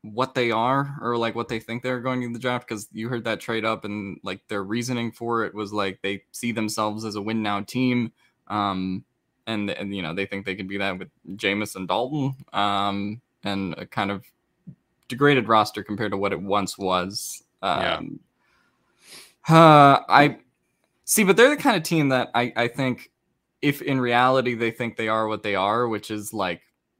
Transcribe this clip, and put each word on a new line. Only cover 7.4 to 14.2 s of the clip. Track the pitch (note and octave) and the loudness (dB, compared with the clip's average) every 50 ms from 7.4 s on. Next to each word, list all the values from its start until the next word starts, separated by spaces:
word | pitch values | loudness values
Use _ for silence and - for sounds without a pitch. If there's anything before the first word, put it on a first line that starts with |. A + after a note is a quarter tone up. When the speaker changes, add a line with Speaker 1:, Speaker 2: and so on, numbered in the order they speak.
| G#2+ | -2
Speaker 1:
now | G#2 G#2 G2+ | -2 -4 -4
team. | G2+ - - B2 B2+ B2+ B2 B2 A#2 A2 _ _ _ _ _ _ _ _ | -6 -6 -4 -2 0 0 0 0 -2 -4 _ _ _ _ _ _ _ _
Um, | G2+ G#2+ G2+ G2+ F#2+ F#2 F#2 F#2+ F#2 F#2+ - _ _ _ _ _ _ _ _ | -4 -2 -2 -2 -2 -2 -4 -4 -6 -6 -10 _ _ _ _ _ _ _ _
and, | - A2+ G#2+ G#2 G2+ | -8 -6 -4 -4 -4
and, | - - G2+ G2+ G2+ | -6 -6 -8 -8 -8
you | G2 F2+ | -6 -6
know, | D#2+ E2+ | -6 -6
they | F#2+ G2 | -6 -6
think | F#2 - G2 G2 | -6 -6 -8 -6
they | G2+ F#2 | -8 -8
could | G2+ G2+ F#2+ | -8 -8 -8
be | G2 G2 | -6 -4
that | G2+ G2 F#2 F#2 | -4 -4 -4 -6
with | F#2 - _ _ _ - F#2+ | -10 -14 _ _ _ -16 -12
Jameis | G#2 - G2+ G2 G#2 G#2+ - - | -4 -2 -2 0 0 -4 -6 -8
and | F#2+ F#2 | -10 -4
Dalton, | E2+ F2+ G#2 A#2+ B2+ D3 D3+ C3+ C#3 C3+ C3+ - _ - | -2 0 0 0 -2 -2 -4 -2 -4 -4 -8 -14 _ -4
um, | G2+ G2+ G#2 G2+ G2+ G2+ G2+ G2 G2+ G2+ G2+ G#2+ A#2+ _ _ _ _ _ | -2 -2 0 0 0 -2 -2 -2 -4 -6 -6 -8 -10 _ _ _ _ _
and | G2+ G2+ G2 G2 F#2 E2 - | -6 -6 -4 -4 -6 -6 -10
a | F#2 | -12
kind | - - - G#2 G2 | -10 -4 -4 -2 -2
of | G2+ F#2+ | -4 -6